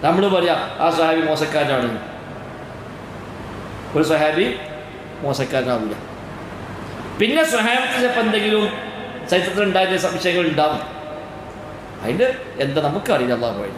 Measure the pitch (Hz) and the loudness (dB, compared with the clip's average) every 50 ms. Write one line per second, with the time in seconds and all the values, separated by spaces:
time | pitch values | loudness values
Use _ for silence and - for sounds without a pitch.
0 | - 147 165 185 196 202 190 185 170 175 160 143 - - - - 160 170 165 165 | 4 4 4 6 6 6 6 4 4 4 4 2 0 -4 -2 2 2 2 4 4
1 | 165 160 160 165 160 156 156 147 151 143 - 151 143 135 139 127 123 120 113 104 | 4 4 4 4 4 2 2 2 2 0 2 2 2 2 2 2 2 0 -2 -4
2 | - - - - - - - - - - - - - - - - - - - - | -6 -10 -12 -12 -12 -12 -12 -12 -12 -12 -12 -12 -12 -12 -12 -12 -12 -12 -12 -12
3 | - - - - - - - - - - - - - - - - - - - 151 | -12 -12 -12 -12 -12 -12 -12 -10 -10 -10 -10 -10 -10 -10 -10 -10 -10 -4 0 0
4 | 160 156 160 147 151 151 156 160 196 240 - - - - - - - - - - | 2 4 4 4 4 4 4 4 2 2 0 -4 -6 -10 -10 -10 -12 -12 -14 -14
5 | - - - - - 139 135 117 135 123 - 131 123 123 123 113 110 107 104 - | -14 -14 -12 -6 -4 -4 -2 -2 -2 0 0 0 2 2 0 0 0 -2 -4 -6
6 | - - - - - - - - - - - - - - - - - - - - | -10 -12 -12 -12 -12 -12 -12 -12 -12 -12 -12 -12 -10 -10 -10 -10 -10 -10 -10 -10
7 | - - - - 202 226 269 320 320 320 240 233 214 233 240 254 262 254 254 254 | -10 -10 -2 0 2 4 4 4 4 4 4 2 2 2 2 2 0 0 0 2
8 | 247 247 - 240 220 214 214 214 208 214 214 214 208 196 - - - - - - | 2 2 2 2 2 2 2 2 2 4 4 4 2 2 -2 -4 -8 -10 -10 -10
9 | - - - - - - 175 185 180 196 180 196 208 196 180 190 185 185 185 180 | -10 -10 -10 -10 -2 2 2 2 2 2 0 0 2 4 4 4 4 4 2 0
10 | - 180 160 170 - 180 175 180 175 160 147 143 151 151 - - - - - - | 0 0 -2 0 0 2 2 4 2 2 4 4 4 2 2 0 -4 -6 -10 -10
11 | - - - - - - - - - - - - - - - - - - - - | -10 -10 -10 -10 -10 -12 -12 -12 -12 -12 -12 -12 -12 -12 -12 -12 -12 -14 -12 -6
12 | - 110 127 180 240 262 254 - - - - - 139 139 139 156 151 143 147 196 | -4 -2 2 4 4 2 2 -2 -6 -10 -4 -2 -2 0 2 2 2 2 0 0
13 | 196 - 220 139 123 123 123 117 120 117 107 101 104 98 95 | 0 2 2 2 4 2 2 2 0 0 -2 -2 -4 -6 -6